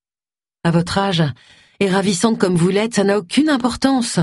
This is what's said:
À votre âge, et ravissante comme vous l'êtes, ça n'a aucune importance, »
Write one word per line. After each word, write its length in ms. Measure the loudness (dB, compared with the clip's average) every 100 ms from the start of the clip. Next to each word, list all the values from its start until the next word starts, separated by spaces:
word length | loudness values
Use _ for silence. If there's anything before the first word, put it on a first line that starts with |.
| _ _ _ _ _ _
À 60 | -2
votre 260 | 0 0 -2
âge, 260 | 0 0 -2 -4 -14 -20 _ -4
et 120 | -2
ravissante 480 | 0 0 0 0 2
comme 180 | 2 2
vous 140 | 2
l'êtes, 240 | 0 0
ça 100 | 0
n'a 140 | 0 0
aucune 320 | 0 0 0
importance, » 680 | 0 -2 -2 0 0 0 -2